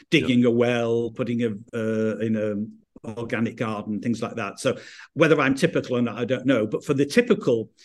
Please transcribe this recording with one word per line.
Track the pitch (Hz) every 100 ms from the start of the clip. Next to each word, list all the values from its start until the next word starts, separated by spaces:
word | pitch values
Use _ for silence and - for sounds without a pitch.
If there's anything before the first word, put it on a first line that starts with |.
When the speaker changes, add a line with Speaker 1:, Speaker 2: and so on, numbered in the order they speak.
| -
Speaker 1:
digging | 156 - 123
Speaker 2:
Yeah. | 120
Speaker 1:
a |
well, | 117 120 120 117 117 117
putting | 117 120 120
a, | 117 101 117
uh, | 120 110 110 110 104
in | 113
a | 110 107 104 107 - _ -
organic | - 110 113 113 117 -
garden, | 117 104 98 104
things | 123 110
like | 110 117
that. | 101 -
So | 131 110 - - -
whether | - 160 151
I'm | 135 139
typical | 170 143 - 123
or |
not, | 120 107
I |
don't | 120 127 123
know. | 123 107
But | -
for | -
the | 139
typical, | 143 - 240 202 - 117 107 _